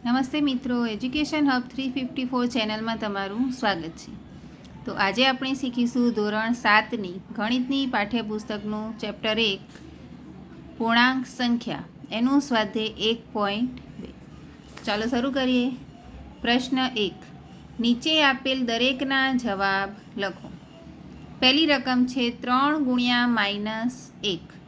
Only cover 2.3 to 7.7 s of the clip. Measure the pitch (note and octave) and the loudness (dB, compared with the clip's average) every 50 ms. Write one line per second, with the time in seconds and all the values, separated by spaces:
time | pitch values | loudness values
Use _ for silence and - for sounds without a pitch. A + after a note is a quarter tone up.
2.3 | C4+ B3 A#3+ A#3+ - A#3+ G#3+ G#3+ G#3+ A3 A3+ A3+ A3+ G#3+ A3 G#3 G3+ G3 G3 F#3+ | 2 2 2 2 2 0 0 0 -2 -2 -2 -4 -2 -2 -2 -2 -2 -2 -2 -2
3.3 | G3+ A3+ C4 C4 B3 - A#3+ G#3 F#3+ E3 D#3 E3 D#3+ - - - - - - - | 0 0 0 0 0 0 2 0 2 0 -4 -8 -10 -12 -14 -14 -14 -16 -16 -18
4.3 | - - - - - - - - - - - - G3 - G3 G3 G3 A3+ C4 C4+ | -18 -18 -18 -18 -18 -18 -20 -18 -18 -12 -10 -8 -2 0 0 2 4 4 4 4
5.3 | C4 C4 C4+ C4 C4+ C4+ - B3+ A#3+ B3 A#3+ A#3+ - B3 A#3+ A#3+ A3+ G#3+ G#3 G#3 | 4 2 -2 -4 -2 -2 -2 -2 0 2 0 2 4 4 4 4 4 2 0 2
6.3 | G#3 G#3+ A3 A3+ A#3+ A#3+ - G#3+ G#3 G#3+ G#3+ - B3 A#3 G3 F3+ F3 F#3+ - - | 2 0 0 0 0 2 6 6 6 6 6 4 -4 -4 -4 -6 -6 -10 -12 -10
7.3 | - - G#3 A3 B3 B3+ B3 B3+ | -4 -2 0 0 2 0 0 0